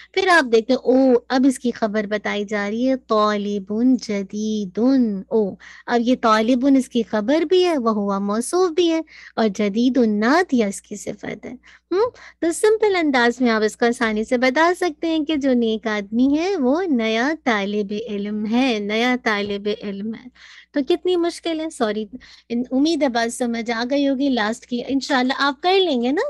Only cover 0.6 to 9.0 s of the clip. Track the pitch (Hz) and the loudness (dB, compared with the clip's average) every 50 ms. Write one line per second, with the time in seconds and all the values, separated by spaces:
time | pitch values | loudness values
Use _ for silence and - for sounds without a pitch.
0.6 | 220 - 254 247 - - 254 262 269 262 247 233 - - 254 262 254 277 254 - | 2 2 0 0 2 2 4 4 6 6 4 2 2 0 0 2 4 2 2 0
1.6 | - 240 233 - 240 214 202 220 208 202 214 208 - 214 202 208 208 196 214 208 | -2 -4 -2 -2 -2 -2 -2 -2 -2 -2 -4 -4 -4 -4 -4 -4 -4 -4 -4 -4
2.6 | 202 202 214 226 247 262 262 254 - - 220 214 208 214 214 208 202 208 202 208 | -4 -4 -2 0 0 0 0 0 -2 0 2 2 4 2 2 0 -2 -4 -4 -6
3.6 | 190 196 208 220 240 262 262 226 - - 208 202 196 190 - 208 214 214 214 214 | -6 -4 -2 2 2 4 2 2 0 -4 -4 -4 -6 -6 -6 -6 -4 -2 -2 -4
4.6 | 208 180 185 208 226 262 269 262 247 220 202 190 190 - - 226 208 185 - - | -4 -4 -2 0 2 4 4 4 2 2 0 -4 -4 -2 0 0 0 -2 -4 -8
5.6 | - - - - - - 240 240 233 240 254 254 - 226 214 214 220 220 269 247 | -16 -20 -20 -16 -6 -2 -2 0 2 0 0 2 2 2 2 4 2 2 2 2
6.6 | 254 285 269 269 247 - - 240 226 - - 214 208 220 294 330 349 302 370 359 | 4 4 4 4 2 0 -2 -4 -2 -2 -2 -2 0 0 0 0 2 2 2 2
7.6 | 359 359 330 330 226 226 214 208 202 202 196 196 202 202 208 226 240 - - 359 | 4 2 2 0 0 0 0 0 -2 -2 -2 -2 -2 -2 -2 -4 -4 -2 0 0
8.6 | 381 370 311 370 349 330 320 320 | 0 0 2 2 2 2 0 -2